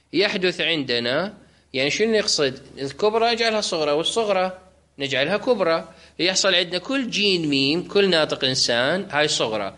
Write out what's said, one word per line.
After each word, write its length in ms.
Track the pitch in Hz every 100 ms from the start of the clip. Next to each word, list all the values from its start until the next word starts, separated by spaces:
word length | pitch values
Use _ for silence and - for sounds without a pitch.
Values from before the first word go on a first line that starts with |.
| _
يحدث 480 | 156 208 196 180 175
عندنا، 720 | 156 165 127 120 120 143 196 - - _ _
يعني 160 | 131 143
شنو 240 | 147 226
يقصد؟ 460 | 214 - - 139 131 - -
الكبرى 520 | 135 - 208 220 233
نجعلها 280 | 233 226 214
صغرى 300 | 202 170 147
والصغرى 680 | 147 165 233 214 185 185 185 - _ _ -
نجعلها 380 | 139 131 147 202
كبرى، 520 | 262 226 165 165 185 - - -
يحصل 360 | 170 185 196 175
عندنا 220 | 180 175
كل 320 | - 269 240
جين 400 | 170 202 180 156
ميم، 380 | 139 135 165 170
كل 220 | 202 196
ناطق 360 | 165 147 139 135
إنسان، 640 | 127 - 120 131 185 196
هاي 160 | 143 151
صغرى، 460 | - 131 110 98